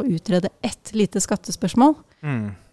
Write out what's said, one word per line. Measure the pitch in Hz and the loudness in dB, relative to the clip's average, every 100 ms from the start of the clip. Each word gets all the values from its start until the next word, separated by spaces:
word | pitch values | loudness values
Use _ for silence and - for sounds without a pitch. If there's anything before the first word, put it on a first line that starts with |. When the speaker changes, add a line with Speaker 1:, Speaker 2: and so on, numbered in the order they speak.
Speaker 1:
å | |
utrede | 262 165 - 180 185 - | 0 -2 0 0 0 -6
ett | 220 - - | -8 -8 -8
lite | 220 202 196 | 0 0 0
skattespørsmål. | - 208 - - 185 240 285 302 - _ | -2 -4 -4 -6 -2 4 4 4 -6 _
Speaker 2:
Mm. | 151 123 104 95 _ | -6 -4 -4 -10 _